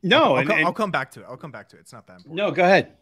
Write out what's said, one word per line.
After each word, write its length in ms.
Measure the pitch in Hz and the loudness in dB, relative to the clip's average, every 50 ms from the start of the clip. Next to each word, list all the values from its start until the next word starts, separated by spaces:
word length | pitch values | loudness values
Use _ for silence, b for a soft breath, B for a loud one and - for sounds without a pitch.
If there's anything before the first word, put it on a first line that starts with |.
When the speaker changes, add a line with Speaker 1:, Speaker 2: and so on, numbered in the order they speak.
| - | 0
Speaker 1:
No, 140 | 180 220 | 2 2
Speaker 2:
I'll, 80 | 302 320 247 143 | 4 4 2 2
I'll 40 | 127 | 0
Speaker 1:
and, 100 | 135 147 | 0 0
Speaker 2:
co-, 60 | 208 | 0
Speaker 1:
and 100 | 156 156 | 0 0
Speaker 2:
I'll 60 | 170 175 | -2 -2
come 180 | - 220 202 | -4 -6 -4
back 220 | 160 147 135 - - | -4 -6 -6 -6 -14
to 80 | 120 | -20
it. 60 | 95 90 | -18 -18
I'll 80 | 123 | -18
come 160 | 123 - 156 123 | -18 -18 -20 -20
back 160 | 110 98 _ | -20 -20 _
to 60 | _ | _
it. 40 | 82 | -20
It's 120 | 82 _ - | _ _ -20
not 140 | 113 _ _ | -20 _ _
that 80 | 92 92 | -20 -20
important. 180 | - - 165 | -20 -16 -10
Speaker 1:
No, 140 | 165 208 196 | -6 -6 -6
go 140 | 143 156 180 | -2 0 2
ahead. 280 | 180 196 175 - - _ _ | 4 4 4 2 -2 _ _